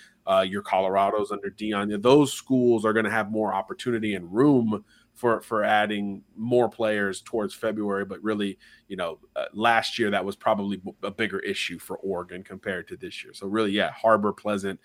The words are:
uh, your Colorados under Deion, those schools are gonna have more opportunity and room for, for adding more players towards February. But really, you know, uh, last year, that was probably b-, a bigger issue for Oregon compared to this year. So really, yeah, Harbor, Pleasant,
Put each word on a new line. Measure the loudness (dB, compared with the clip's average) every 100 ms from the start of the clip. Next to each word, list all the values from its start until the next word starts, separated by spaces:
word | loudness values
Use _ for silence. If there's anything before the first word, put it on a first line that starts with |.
| -20 _ 0
uh, | 2 2
your | -2
Colorados | -2 0 2 2 2 2 -2
under | -4 -8
Deion, | -6 -4 -2 -2 2
those | 4 6 4
schools | -2 -2 2 4 4 2
are |
gonna | 2 0
have | 0 -2
more | -2 -2
opportunity | -2 -4 -8 -4 -2 -2
and | -4 -2
room | 2 6 6 4 -2 -6 _ _
for, | _ 0 0
for | 0 0
adding | 2 4 2 0 -4 -8 -12
more | -8 2 4 4
players | 2 0 2 0 -2
towards | -6 -4 -4
February. | -4 -4 -2 -2 -2 -4
But | -6
really, | -4 -2 -2 -6 _ -20 -14
you | -6
know, | -6 -8 _ -8
uh, | -8
last | 0 2 2 0 -2
year, | 0
that | 0
was | -2
probably | -4 0 0 -2 -6
b-, | -8 -10
a | -10
bigger | -4 -4 -4
issue | -6 -6 -6 -10
for | -12 -8
Oregon | -6 -6 -8 -12
compared | -14 -12 -8 -8 -8
to | -14
this | -14 -14
year. | -16
So | -12 -4
really, | 0 0
yeah, | 2 0
Harbor, | 0 4 4 4
Pleasant, | -2 -2 -2 -4 -8